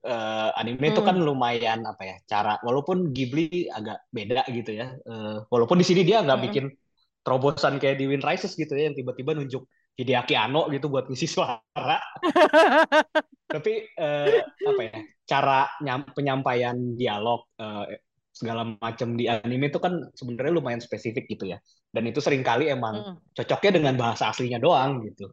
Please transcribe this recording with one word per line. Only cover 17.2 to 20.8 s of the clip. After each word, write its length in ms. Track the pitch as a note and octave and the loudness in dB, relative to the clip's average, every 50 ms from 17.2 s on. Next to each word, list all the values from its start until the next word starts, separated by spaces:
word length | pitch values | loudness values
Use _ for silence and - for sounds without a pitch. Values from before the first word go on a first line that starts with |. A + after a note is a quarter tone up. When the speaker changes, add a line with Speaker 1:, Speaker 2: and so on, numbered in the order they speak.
| G#2+ A#2 A#2+ A#2 - _ _ _ | 0 0 -2 -2 -4 _ _ _
Speaker 1:
eh, 400 | A2+ G#2+ G#2 G#2 G#2 - G#2+ - _ _ _ _ _ _ | -12 -10 -8 -8 -8 -10 -12 -16 _ _ _ _ _ _
segala 300 | _ - - A2+ A2+ A2+ A#2 A2+ A2 G#2 | _ -10 -8 -6 -4 -4 -4 -6 -6 -8
macam 280 | - A#2 A2 - B2+ A#2 A#2 A#2 | -8 -8 -6 -4 -4 -4 -2 -2
di 80 | A#2+ A2+ | 0 0
anime 400 | A#2 A2 - A#2 B2 C3 C#3 C#3+ | 0 -2 -2 -2 -2 0 -2 -2
itu 80 | C#3+ | -2
kan 160 | E3+ - F3+ F3+ E3 - - _ | -2 -2 -2 -4 -4 -8 -10 _
sebenarnya 360 | - C3+ B2 A#2+ A#2 C3 D3 F3 | -14 -10 -10 -6 -4 -2 0 0
lumayan 240 | E3+ C#3 B2+ A#2+ A#2+ | 0 0 -2 -6 -6